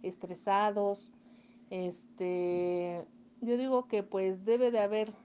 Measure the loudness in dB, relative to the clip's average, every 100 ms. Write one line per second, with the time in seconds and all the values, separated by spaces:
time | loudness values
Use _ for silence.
0 | -10 -10 -12 -8 0 2 4 2 0 -2
1 | -8 -20 -20 -20 -20 -20 -10 -6 -6 -6
2 | -18 -6 -2 0 0 0 0 0 -2 -6
3 | -10 -18 -20 -8 -2 0 2 0 0 -2
4 | -2 0 0 -2 2 4 4 4 2 2
5 | -2 -6